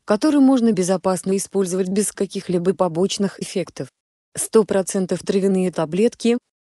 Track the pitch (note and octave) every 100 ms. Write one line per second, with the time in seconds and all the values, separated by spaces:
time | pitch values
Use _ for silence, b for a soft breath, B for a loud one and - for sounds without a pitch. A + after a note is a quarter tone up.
0 | - G#3 D#4 C#4+ C4+ C4+ A3+ F#3 F3+ F#3
1 | F#3+ F#3 F#3+ G3 - G3 F#3 F#3 F#3 G3
2 | G3+ - G3 G3 - F3 F3 E3+ F#3 D#3+
3 | F#3+ - F#3+ - - G3 D#3+ - C3 _
4 | _ _ _ - - A3 G3 G3 F#3 G3+
5 | F3+ F3 - G3 G3 F#3 F3+ E3+ D#3 F3+
6 | A#3 - A3+ A#3+ _ _